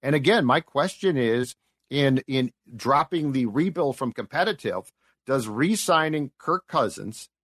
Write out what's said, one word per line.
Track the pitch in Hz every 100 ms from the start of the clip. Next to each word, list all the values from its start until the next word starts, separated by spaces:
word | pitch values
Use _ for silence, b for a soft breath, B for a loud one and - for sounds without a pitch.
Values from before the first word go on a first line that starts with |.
And | 135
again, | 151 143 226
my | 135 139
question | 165 143 170 - 190 151
is, | 117 117 123 - _ _ _
in, | 139 139 131 -
in | 135 127 _ _ 113
dropping | 113 139 170 175 151
the | 131 120
rebuild | 107 180 190 147 131
from | 127
competitive, | 110 110 147 196 175 113 92 - _ _ _
does | - 135 110
re-signing | 107 156 220 - 165 156 156 143 _
Kirk | - 170 _
Cousins | 160 113 - 101 110 - _